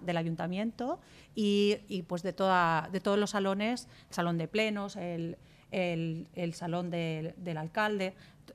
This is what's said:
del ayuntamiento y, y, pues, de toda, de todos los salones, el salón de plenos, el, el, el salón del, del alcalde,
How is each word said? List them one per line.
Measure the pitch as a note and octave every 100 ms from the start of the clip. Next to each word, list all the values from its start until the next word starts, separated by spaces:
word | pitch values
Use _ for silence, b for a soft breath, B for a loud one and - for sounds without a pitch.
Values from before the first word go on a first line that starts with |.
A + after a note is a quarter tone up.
del | F3+ E3+
ayuntamiento | E3 E3 E3+ F3+ A3+ - B3 F4+ B B B -
y, | G#3 G3+ G3+ G#3 -
y, | G3
pues, | E3 F3
de | F3+
toda, | F3 F#3+ F#3 E3+ E3 D#3+
de | F#3
todos | G#3 G3+
los | G#3
salones, | G#3 G3 G3 G#3+ B3 - B B
el |
salón | - E3+ E3+
de | D#3+
plenos, | G#3+ A3 G#3 G3+ G3
el, | F3 E3+ E3 - B B -
el, | F#3+ F3+ E3 E3 D#3+ -
el | - E3+
salón | E3 E3+ E3+ F3
del, | E3+ E3 D#3 D#3+ -
del | F3 D#3
alcalde, | D#3+ A3 G#3+ G#3 F#3+ B B B -